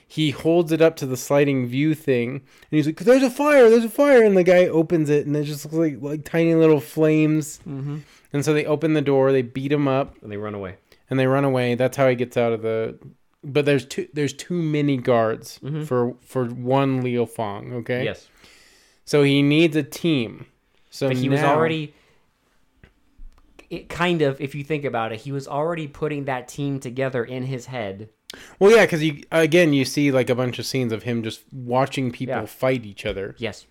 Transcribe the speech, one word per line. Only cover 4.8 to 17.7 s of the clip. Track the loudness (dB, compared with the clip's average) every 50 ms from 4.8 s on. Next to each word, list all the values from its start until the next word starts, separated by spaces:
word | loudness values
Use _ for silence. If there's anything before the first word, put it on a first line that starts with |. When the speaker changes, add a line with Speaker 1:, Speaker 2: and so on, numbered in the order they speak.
| 2 2 0 0 2 2
Speaker 1:
it, | 0 0 0
and | 0 -2
it | -2 -2
just | -4 -8 -10 -10
looks | -6 -2
like, | 0 0 0 -2 -6
like, | -8 -8 -8 -8 -8
tiny | -4 -2 0 2 4 4
little | 4 6 6 4 4
flames. | 2 -4 -2 0 2 2 4 4 2 2 2 0 -2 -6 -12 -16
Speaker 2:
Mm-hmm. | -14 -12 -12 -10 -8 -8 -10 -10 -12 -18 _ _ _ _ -6
Speaker 1:
And | -4 0
so | 0
they | 0 0 0
open | -2 -2 -2 0 0 0
the | 0
door, | 0 2 2 2 4 4
they | 2 0 0
beat | -2 -6 -8 -4 -2
him | 0 0 0
up. | 0 0 0 -2 -4 -8 -18 -14
Speaker 2:
And | -12
they | -10
run | -10 -8 -8 -8
away. | -8 -10 -10 -12 -16 _ _ -20 _ _
Speaker 1:
And | _ -2 0
they | 2
run | 2 2 2 2
away. | 0 0 0 0 0 0
That's | 0 -2 -2 0
how | 2 2 2
he | 2
gets | 0 -4 -4 -2
out | 0 0 0
of | -2 -2 -4
the, | -4 -4 -4 -4 -6 -10 -14 -20 -20 -20 _ _ _ _ _ -16
but | -4 -4 -2 0
there's | 2 0 0 -2
too, | -4 -8 -10 -10 -8
there's | -6 -4 -4 -4 -6
too | -10 -10 -6 -4 -4
many | -2 -2 -2 0 0 0 0
guards | 0 0 2 2 2 2 0 -2 -6 -10 -18 -20 -16 -12
Speaker 2:
Mm-hmm. | -10 -10 -8 -6
Speaker 1:
for, | -2 0 0 0 -2 -4 -10
for | _ _ -6 -6 -4
one | -4 -6 -8 -4 0 0 2 2 0 0 -2 -2
Leo | -2 -2 -2 -4
Fang, | -4 -4 -8 -8 -8 -8 -10 -12 -12